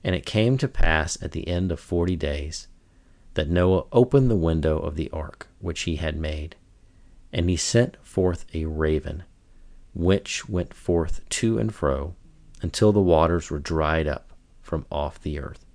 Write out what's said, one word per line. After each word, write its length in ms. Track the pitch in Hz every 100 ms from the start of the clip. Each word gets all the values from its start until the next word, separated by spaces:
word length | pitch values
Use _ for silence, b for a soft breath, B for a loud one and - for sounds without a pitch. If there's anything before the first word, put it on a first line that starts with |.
And 100 | -
it 100 | 92
came 320 | - 107 113 131
to 100 | 131
pass 520 | - 80 80 78 -
at 120 | 76
the 160 | - -
end 240 | 87 92
of 80 | 80
forty 340 | - 87 87
days, 540 | 87 73 71 73 - - - b b b b b
that 160 | - 78
Noah 360 | 87 90 92 -
opened 400 | 110 123 139 127
the 60 | 104
window 420 | 82 80 78 78
of 160 | 80
the 160 | 76 80
ark 380 | 80 78 - - _
which 220 | 90 78
he 160 | - 78
had 200 | 82 78
made, 380 | 78 76 76 - _ b b b b b b
and 140 | - 87
he 80 | 87
sent 400 | - - 123 -
forth 400 | - - 90 85 -
a 140 | 80 80
raven, 560 | 78 78 78 76 73 - _ b b b b b
which 560 | - 85 98 - - -
went 240 | 92 87
forth 520 | - - 85 80 - -
to 280 | - 113 110
and 160 | 110
fro, 400 | 104 73 67 73 - - - - -
until 320 | 85 - 107
the 80 | 104
waters 500 | 92 80 82 85 -
were 80 | 76
dried 480 | 71 80 78 80 76
up 280 | 67 - - _ -
from 240 | - 80 -
off 260 | 73 73 -
the 220 | 78 73
earth. 240 | 67 - -